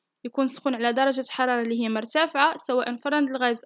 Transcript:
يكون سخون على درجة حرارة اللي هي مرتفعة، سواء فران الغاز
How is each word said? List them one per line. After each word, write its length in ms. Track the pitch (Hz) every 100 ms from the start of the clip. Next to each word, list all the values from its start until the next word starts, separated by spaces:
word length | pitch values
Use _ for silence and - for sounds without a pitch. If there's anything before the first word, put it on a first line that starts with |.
| _ _
يكون 220 | 247 - 262
سخون 280 | - 285
على 180 | 247 240
درجة 320 | 233 269 262 262
حرارة 320 | - 254 247
اللي 200 | 233 233
هي 60 | 226
مرتفعة، 680 | 220 226 302 320 285 302 320
سواء 360 | - 247 240
فران 360 | 240 285 294 277
الغاز 360 | 262 247 233